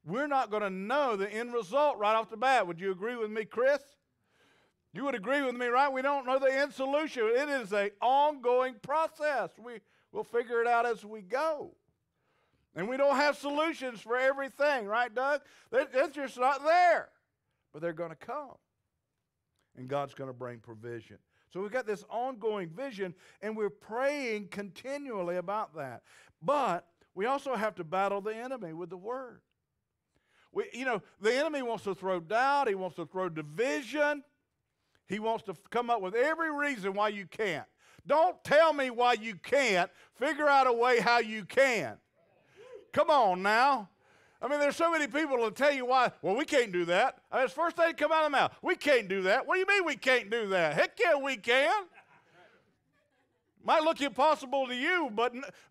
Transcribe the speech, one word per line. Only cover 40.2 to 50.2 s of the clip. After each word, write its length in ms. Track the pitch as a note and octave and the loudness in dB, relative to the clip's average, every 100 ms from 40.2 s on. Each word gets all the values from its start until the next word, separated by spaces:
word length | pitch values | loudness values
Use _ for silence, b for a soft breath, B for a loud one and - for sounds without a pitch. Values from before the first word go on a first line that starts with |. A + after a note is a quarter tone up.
| C#4 D4 D4 | -2 2 4
out 180 | C#4 B3+ | 6 6
a 60 | |
way 280 | A#3 B3 A#3+ | 4 4 4
how 180 | G#3 A#3+ | 4 4
you 260 | A3 A3 | 2 -4
can. 520 | F3 B3+ C4+ A3 B2 G2 _ _ _ _ B B A#4 B - | 0 4 4 4 -2 -8 _ _ _ _ B B -20 B -4
Come 180 | C#4 E4 | 0 4
on 320 | D4 G#3 F3+ | 6 4 2
now. 460 | G3 A3 C#4 B3+ G3 _ b b b b | 2 4 4 2 -4 _ b b b b
I 60 | B3 | -4
mean, 100 | D4 | 0
there's 180 | C#4+ - | 0 2
so 140 | E4 | 2
many 160 | D#4+ C#4 | 2 0
people 300 | C#4 D#4 B3 | -2 0 0
that 100 | A3 | 0
tell 180 | G#3+ C#4+ | 2 2
you 120 | C4+ | 2
why, 260 | B3 C4 A3+ - | 2 2 2 0
"Well, 120 | E3 | -2
we 120 | A3+ D#4+ | -2 0
can't 260 | D4 A3+ | 0 2
do 140 | F3 E3+ | 0 2
that." 320 | F3+ B3+ - _ | 2 2 -2 _
I 60 | G3+ | -2
mean, 80 | |
it's 100 | C4 | -2
the 60 | D4+ | 0
first 160 | E4+ E4 | -2 2
thing 120 | E4 | 0
to 60 | |
come 160 | - D4 | 2 0
out 140 | D#4+ | 2
of 80 | D4+ | 2
the 40 | C4+ | 2
mouth. 200 | D#3+ - | 0 0
"We 120 | C#4+ | -4
can't 320 | F4+ D4 B3+ F#3+ | 0 2 2 2
do 160 | G3 | -2
that." 240 | F#3 A#3+ C4+ | 2 2 2
What 80 | |
do 60 | F#4 | 0
you 60 | F#4+ | 2
mean 180 | G4+ | 2
we 120 | E4 B3 | 0 0
can't 340 | C4 B3 | 2 2